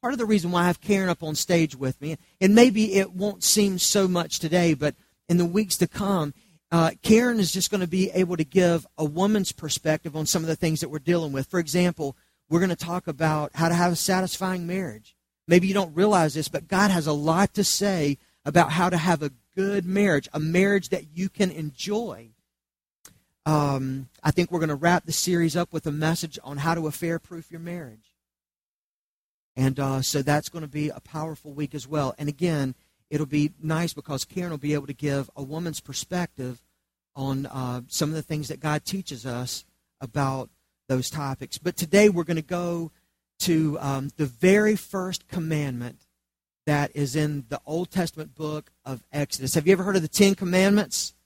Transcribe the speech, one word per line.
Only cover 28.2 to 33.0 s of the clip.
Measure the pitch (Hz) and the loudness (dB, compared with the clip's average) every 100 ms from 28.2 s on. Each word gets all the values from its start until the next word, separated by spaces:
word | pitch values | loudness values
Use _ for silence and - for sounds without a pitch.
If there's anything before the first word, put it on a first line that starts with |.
| _ _ _ _ _ _ _ _ _ _ _ _ _ - | _ _ _ _ _ _ _ _ _ _ _ _ _ -2
And, | 131 131 | -2 0
uh, | 135 135 | -2 -2
so | 131 147 | -2 -2
that's | 135 147 - | 0 0 -2
gonna | 170 151 | -12 -10
be | 147 151 | -6 -6
a | - | -6
powerful | - 156 160 151 151 | -14 -10 -10 -10 -14
week | 143 147 | -8 -8
as | 147 123 | -8 -6
well. | 151 135 - | -4 -4 -4
And | 147 | -8
again, | 143 175 156 135 127 _ _ | -2 -2 0 -2 -6 _ _